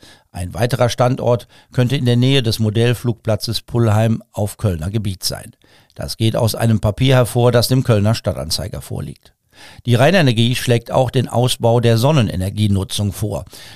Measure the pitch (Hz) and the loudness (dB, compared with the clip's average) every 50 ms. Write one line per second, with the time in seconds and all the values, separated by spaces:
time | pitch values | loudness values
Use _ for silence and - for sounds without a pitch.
0 | - - - _ _ _ - - 92 90 - 90 117 123 - - 123 117 - - | -20 -20 -20 _ _ _ -12 -10 -10 -8 -6 -4 -4 -2 0 0 0 0 0 0
1 | 123 123 127 - - 113 123 117 - _ _ - _ _ - 127 123 113 135 143 | 0 0 0 0 0 0 0 0 -2 _ _ -20 _ _ -2 0 0 0 0 0
2 | 131 120 120 120 123 131 139 139 110 113 107 - 113 107 101 113 117 120 123 - | 0 2 2 4 4 4 2 2 2 0 0 0 0 0 0 2 2 2 0 0
3 | - 123 110 - - 110 107 101 - - 107 - - - - 120 117 110 101 107 | -2 -4 -6 -4 -2 -2 -2 -2 -2 -4 -6 -6 -6 -4 0 0 2 2 2 2
4 | 113 113 113 - - _ - - 104 101 - - - 104 87 80 78 98 98 113 | 2 2 0 -2 -6 _ -6 -6 -6 -6 -4 -4 -2 -2 -2 -2 -4 -4 -4 -4
5 | 104 107 92 - - - - - - - - _ _ _ _ _ _ _ _ - | -4 -6 -6 -6 -6 -8 -8 -8 -12 -18 -20 _ _ _ _ _ _ _ _ -12
6 | - - - - 113 113 107 - 123 107 - - 117 113 113 104 - 110 104 - | -10 -8 -4 -2 -2 0 0 2 0 0 0 0 0 0 2 2 0 0 0 2
7 | 127 131 131 127 123 - - 123 120 123 120 123 113 - 127 131 - - 113 104 | 2 4 4 4 2 2 2 2 2 4 4 2 2 2 0 0 2 2 2 2
8 | 101 107 117 - - 101 - 64 67 82 - - 78 101 - 73 - - - - | 2 2 0 0 -2 -6 -6 -6 -6 -6 -6 -6 -6 -8 -10 -12 -10 -10 -10 -10
9 | - - - - _ _ _ _ _ _ _ - - - - - - 120 117 110 | -10 -10 -14 -16 _ _ _ _ _ _ _ -20 -20 -20 -20 -8 -2 0 2 4
10 | 131 156 190 196 156 131 117 107 117 120 127 - - - 117 117 - - - - | 4 4 4 4 4 2 2 2 2 0 0 -2 0 0 0 0 0 -2 -2 -2
11 | 131 120 - 127 113 - - 113 123 127 - - - 117 117 123 110 117 113 113 | 0 0 0 -2 -2 -2 0 0 0 0 -2 0 0 2 2 4 4 2 2 2
12 | 117 139 160 143 110 92 - 87 92 98 95 101 110 104 101 95 95 - - - | 2 2 2 2 2 0 -2 -4 -4 -4 -2 0 0 0 0 0 -2 -4 -4 -4
13 | 104 101 90 - 107 104 101 - - - - - - - - | -4 -4 -4 -4 -6 -6 -6 -8 -10 -12 -18 -20 -20 -20 -20